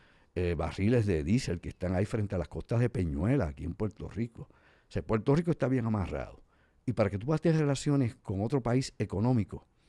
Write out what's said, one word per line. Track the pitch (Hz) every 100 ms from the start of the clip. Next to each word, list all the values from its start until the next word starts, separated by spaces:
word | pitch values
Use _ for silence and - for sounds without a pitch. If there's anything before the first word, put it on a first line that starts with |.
| - _ _
eh, | - 90 82
barriles | 78 76 98 123 104
de | 82
diésel | 73 117 - 87
que | 80
están | - 90
ahí | 92
frente | 104 117 101
a | 92
las | 80
costas | 82 - 117
de | 120
Peñuela, | - 87 71 95 143 87
aquí | 71
en | 85
Puerto | - 107 - -
Rico. | - 117 -
O | 143 _ _ _ _
sea, | 104
Puerto | - 110 104
Rico | 143 170
está | 147 127
bien | 131 113
amarrado. | 107 82 76 62 67 - _ _ _
Y | -
para | 110 101
que | 98
tú | 113
puedas | 156
tener | 170 156
relaciones | 147 135 151 143 120 -
con | - 95
otro | 104 139
país | 120 127 131 -
económico, | 104 92 113 127 95 - - _